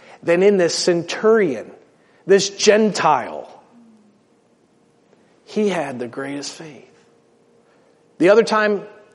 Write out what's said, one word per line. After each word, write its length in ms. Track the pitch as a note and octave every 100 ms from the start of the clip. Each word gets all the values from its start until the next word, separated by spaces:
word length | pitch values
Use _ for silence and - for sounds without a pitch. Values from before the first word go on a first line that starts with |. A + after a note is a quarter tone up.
| - -
than 220 | C#3 F3
in 120 | G3 G3
this 200 | E3 -
centurion, 960 | - E3+ E3 - A3 A3+ F#3 A2 F#2 - _ _ _ _ -
this 240 | G3 -
Gentile." 1000 | - G#3+ G#3 G#3+ - D#3+ C#3 G2 D2 - - _ _ _ _ _ _ _ _ _ _ _ _ _ _ _ _ _ _ -
He 220 | G#3+ G#3
had 300 | F3+ C#3 B2
the 80 | A#2+
greatest 460 | C3 C#3 C#3+ C#3+
faith. 400 | - D#3+ A#2 - _ _ _ _ _ _ _ _ _ _ _ _ -
The 100 | E3+
other 160 | A3
time 420 | A3 G#3+ G#3+ G3+ - - _